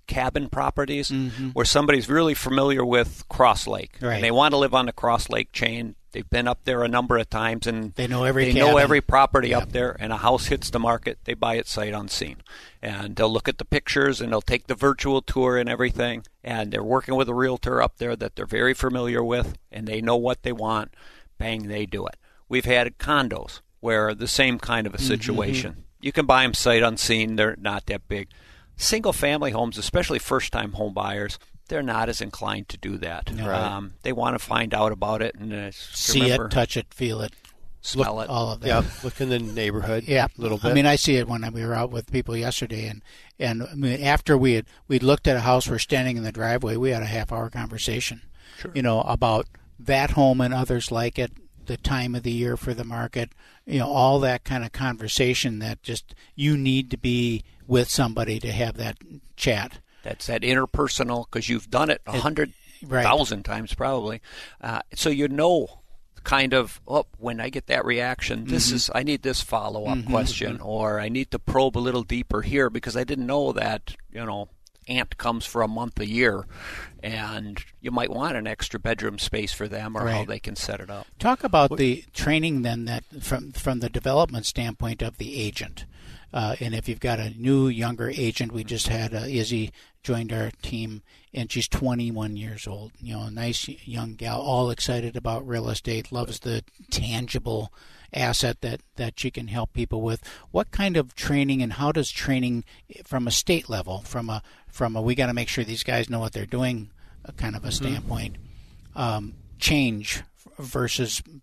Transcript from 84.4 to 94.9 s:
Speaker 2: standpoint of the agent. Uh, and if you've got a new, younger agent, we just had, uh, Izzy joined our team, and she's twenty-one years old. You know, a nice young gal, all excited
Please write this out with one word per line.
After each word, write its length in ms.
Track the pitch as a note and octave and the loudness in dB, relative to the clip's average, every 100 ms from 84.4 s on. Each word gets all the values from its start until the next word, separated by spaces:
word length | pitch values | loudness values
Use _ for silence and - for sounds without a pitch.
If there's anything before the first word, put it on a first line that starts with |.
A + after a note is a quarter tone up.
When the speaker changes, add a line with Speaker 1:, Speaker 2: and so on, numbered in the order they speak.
| - | -4
Speaker 2:
standpoint 560 | - A#2 - A#2 A2+ | -4 -6 -4 -6 -4
of 160 | A2+ - | -6 -6
the 180 | A#2+ C#3 | -8 -6
agent. 460 | G#2 - - - - - - - - | -6 -6 -10 -12 -16 -18 -20 -20 -8
Uh, 240 | - A2 A#2 | -4 -4 -4
and 160 | A#2 A2+ | -4 -4
if 120 | A2+ | -6
you've 120 | A2+ | -4
got 200 | B2+ A2+ | -2 -2
a 120 | G#2+ | -4
new, 360 | A2 B2 C#3 C3+ | -2 2 4 4
younger 420 | A2+ A#2 A#2 A#2 | 0 -4 -4 -4
agent, 420 | D3 A#2 - A#2 | -2 -2 -2 -4
we 120 | A#2 | -6
just 240 | G#2+ A#2 - | -6 -4 -2
had, 260 | A2+ A2 A2 | -2 -4 -4
uh, 60 | B2+ | -4
Izzy 440 | B2+ G#2+ A#2 G#2+ - - _ | -2 0 -2 -4 -8 -20 _
joined 280 | - A#2 A2+ | -4 -2 -2
our 200 | A2+ A2 - | -4 -4 -6
team, 400 | - A#2 A2 G#2+ - _ _ | -8 -6 -6 -10 -16 _ _
and 180 | C3 A2+ | -8 -4
she's 160 | B2 A2+ | -4 -2
twenty-one 720 | - C3 A#2+ A#2 A2 G#2+ G#2 | 0 0 0 -2 -4 -6 -6
years 300 | A2 G#2+ G#2+ | -10 -10 -10
old. 240 | G2 A2 - | -12 -14 -14
You 120 | A#2 A2 | -12 -10
know, 80 | |
a 80 | G#2+ | -8
nice 360 | A2 A#2+ A#2 - - | -6 -4 -4 -6 -10
young 300 | - A#2 A2+ G#2+ | -10 -8 -8 -8
gal, 240 | A2+ A2+ | -6 -4
all 300 | - B2 B2 | 0 2 2
excited 460 | A#2 - | 0 -2